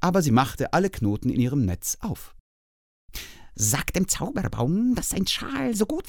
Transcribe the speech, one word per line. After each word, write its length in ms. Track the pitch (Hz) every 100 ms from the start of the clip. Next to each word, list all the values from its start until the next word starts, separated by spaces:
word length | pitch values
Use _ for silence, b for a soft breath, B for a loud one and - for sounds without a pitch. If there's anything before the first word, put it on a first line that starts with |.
Aber 220 | 165 185
sie 100 | 151
machte 420 | 113 135 - 135
alle 160 | 160 190
Knoten 400 | - 104 104 123
in 100 | -
ihrem 260 | 123 143 107
Netz 320 | 87 - -
auf. 340 | 226 - - - _ _ _ _ _ _ _ B B B B -
Sag 380 | 104 139 -
dem 140 | - 185
Zauberbaum, 880 | - 208 285 98 - 123 180 247 233
dass 140 | 151
sein 180 | - 190
Schal 480 | - 247 277 262 220
so 100 | 208
gut 220 | 311